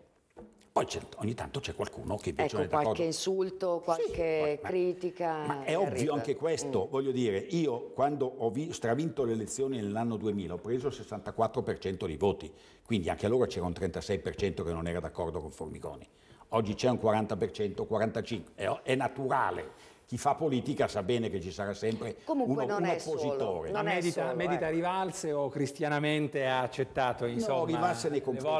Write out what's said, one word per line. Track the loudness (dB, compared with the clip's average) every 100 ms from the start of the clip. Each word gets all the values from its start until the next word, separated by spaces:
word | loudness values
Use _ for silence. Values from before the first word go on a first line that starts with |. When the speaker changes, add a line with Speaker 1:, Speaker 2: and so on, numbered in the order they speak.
| -20 _ _ -20 -20 -20 -2
Speaker 1:
Poi | 0 0
c'è, | -4 -8 -4
ogni | -4 -2
tanto | -4 -6
c'è | -6 -4
qualcuno | -6 -6 -6 -4
che | -2
invece | 0 0
Speaker 2:
Ecco, | 0
Speaker 1:
non | 2
è |
d'accordo. | 2 2
Speaker 2:
qualche | 2
insulto, | 0 0 0 0 0 0 0 0
Speaker 1:
Sì, |
Speaker 2:
qualche | 0 0 0 0 2 2 2 0
Speaker 1:
ma, | 0
Speaker 2:
critica | 2 2 0 -4 -2 -2 -2 -2
Speaker 1:
ma | -2
è | 0
Speaker 2:
le | 2
Speaker 1:
ovvio | 2
Speaker 2:
arriva. | 0 0 0
Speaker 1:
anche | 0 0
questo, | 0 0 0 0 0
Speaker 2:
Mm. |
Speaker 1:
voglio | 0 0
dire, | 2 2 2
io | 0 0 2 0 -2
quando | 2 2 2 -2
ho | 0 0
vi-, | 0 -4
stravinto | -2 2 2 2 0
le | 0
elezioni | 0 -2 -2 0 0
nell'anno | -2 0 0 0
duemila | 0 0 -2 -6
ho |
preso | -2 0 -2
il |
sessantaquattro | -4 -8 -8 -6 0 0 0
per | -2 -2
cento | -2 -2 -4
dei | 2
voti, | 2 2 -4 -16 -20 -12
quindi | -2 0 2
anche | 0 4
allora | 4 4
c'era | 0 -2
un |
trentasei | -2 -2 -2 -2 -2
per | -2 -2
cento | -2 0
che | -4
non | -2 -2
era | -2
d'accordo | -4 -4 -4 -4
con | -8
Formigoni. | -10 -10 -8 -10 -12 -16 _ -20 -20 0
Oggi | 2 2
c'è | 2 2
un | 4
quaranta | 4 4 2 0
per | -2
cento, | 0 -2 -2 0
quarantacinque, | 2 0 0 -4 -6 -8 -4
è, | -2 -2
è | 2 2
naturale. | 2 0 0 2 2 0 -6 -14 -20 -20 -8
Chi | 0
fa | 2 2
politica | 2 2 0 2 2
sa | 2
bene | 2 2 2
che | -2
ci | -4
sarà | -4 -4 -2
sempre | -2 -2 -4 -6
Speaker 2:
Comunque | -2 0 2 0
Speaker 1:
uno, | 0
Speaker 2:
non | 0
Speaker 1:
un | 0
Speaker 2:
è | 0
solo, | -2 -2
Speaker 1:
oppositore. | 0 0 0 -2 -2
Speaker 2:
non | -2 0
Speaker 3:
Ma |
Speaker 2:
è | 2
Speaker 3:
medita, | 2 0 0
Speaker 2:
solo, | 0
Speaker 3:
medita | 0 0 0
Speaker 2:
ecco. | 0
Speaker 3:
rivalse | 0 0 -2 -2 -2
o | 0 0
cristianamente | 0 -2 0 0 2 4 2 2 0 2
ha | 2
accettato, | 2 -2 -2 2 2 2 -2
Speaker 1:
No, |
Speaker 3:
insomma, | 0 0 2 2
Speaker 1:
rivalse | 2 2 2 0
nei | 0
confronti | 0 -2 2